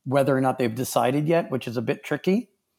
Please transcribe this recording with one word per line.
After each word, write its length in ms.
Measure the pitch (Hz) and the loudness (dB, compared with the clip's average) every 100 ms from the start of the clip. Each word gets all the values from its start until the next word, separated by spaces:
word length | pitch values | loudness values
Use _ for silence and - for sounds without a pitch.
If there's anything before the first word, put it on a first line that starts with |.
whether 320 | - 139 139 135 | -2 2 4 2
or 40 | |
not 180 | 135 123 | 2 0
they've 160 | 123 | -2
decided 540 | 113 127 139 120 143 151 | -2 -2 0 0 0 2
yet, 220 | 165 - | 0 0
which 160 | 127 123 | -4 -4
is 100 | 117 | -6
a 60 | |
bit 220 | 113 143 | -4 -6
tricky. 460 | - 151 - 202 247 _ _ | -4 -4 0 0 -2 _ _